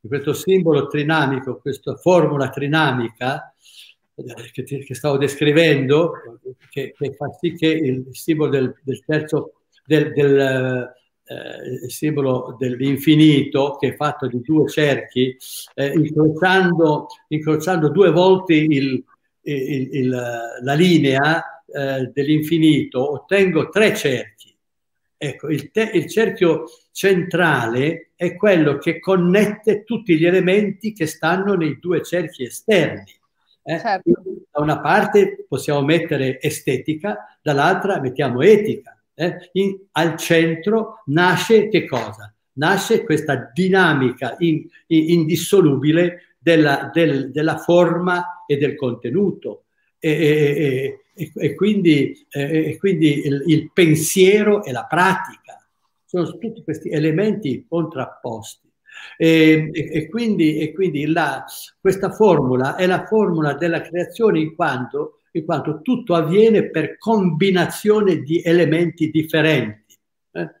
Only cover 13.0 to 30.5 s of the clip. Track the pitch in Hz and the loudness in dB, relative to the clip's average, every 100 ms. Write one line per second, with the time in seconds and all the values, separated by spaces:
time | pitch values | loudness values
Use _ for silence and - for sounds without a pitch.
13 | 160 151 156 143 123 139 139 139 131 - | 4 8 8 6 2 0 -2 -2 -4 -2
14 | 147 143 127 120 123 156 143 - 151 127 | -6 -4 -6 -6 0 0 2 2 0 0
15 | - - 127 - - - - - 139 160 | -2 -2 -2 -2 -16 -18 -16 -6 -2 0
16 | 156 151 151 156 185 190 180 165 160 147 | 0 2 2 2 2 4 2 2 2 0
17 | - - _ 151 151 151 180 180 151 147 | -6 -20 _ -6 -2 -2 0 0 0 4
18 | 185 160 185 185 185 156 156 139 135 127 | 4 6 4 4 4 2 4 0 0 -4
19 | - _ _ _ - 143 131 139 131 135 | -8 _ _ _ -10 -8 -6 -6 -6 -4
20 | 127 127 123 120 - - 123 151 180 160 | -2 -4 -6 -10 -12 -10 -4 2 4 4
21 | 139 131 147 165 - - _ 147 139 135 | 4 2 2 0 -4 -18 _ -8 -6 -4
22 | 123 143 139 151 151 165 156 143 139 127 | -6 -4 0 0 0 2 4 4 0 -4
23 | 139 143 - 196 190 160 135 196 214 - | -4 -6 -2 2 2 2 0 2 2 2
24 | 147 123 - _ - _ _ _ _ _ | -2 -4 -8 _ -20 _ _ _ _ _
25 | _ _ 147 - 147 143 - - 220 180 | _ _ -12 -10 -6 -6 -4 -4 0 -2
26 | - - 214 - 170 156 - - _ - | -2 -2 -2 2 2 2 -4 -18 _ -2
27 | 196 185 151 170 170 135 113 120 143 - | 2 2 0 0 2 2 0 -2 -2 -4
28 | - _ 175 175 208 180 151 135 - 165 | -12 _ -6 0 2 4 2 0 -4 -4
29 | - 190 175 190 208 208 - 202 - 233 | 0 2 4 4 2 0 -2 -2 -4 -8
30 | - 156 170 185 180 | 0 2 4 2 2